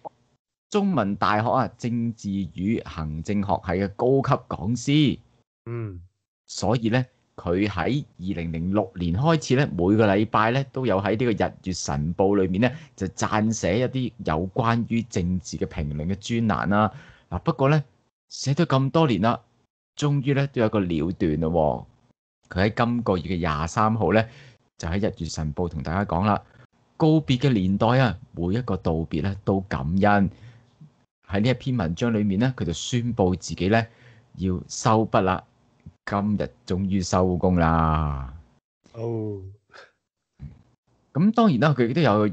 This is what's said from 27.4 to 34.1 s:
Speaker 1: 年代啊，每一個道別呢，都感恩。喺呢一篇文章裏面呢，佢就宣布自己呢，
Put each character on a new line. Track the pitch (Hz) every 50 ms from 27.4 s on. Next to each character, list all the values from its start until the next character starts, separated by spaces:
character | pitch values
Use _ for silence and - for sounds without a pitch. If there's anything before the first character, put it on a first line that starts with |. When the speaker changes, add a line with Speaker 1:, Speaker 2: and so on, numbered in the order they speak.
| - 139
Speaker 1:
年 | 123 101 92 92 98 101
代 | 113 110 123 131
啊， | 131 113 90 - - -
每 | - 82 85 90 98
一 | 120
個 | 123 - 95
道 | 90 - 87
別 | 80 80 82 - 82 76
呢， | 71 98 98 101
都 | - 110 98 98
感 | 95 - - 67
恩。 | 67 76 90 95 101 104 104 101 98 90 - - - - - - _ _ _ - - - _ _ _ _ _ _ _
喺 | - - -
呢 | 107 127
一 | 123
篇 | 120 - 135 127
文 | 120 87 80 85
章 | - 123 117
裏 | 110 107
面 | 104 101 95 98
呢， | 123 131 127
佢 | - 104
就 | 82 82
宣 | - - - 127 120 117 120 117
布 | - 95 90 92
自 | 85 - - 80
己 | - 85 95
呢， | 110 117 113 - _ _ - -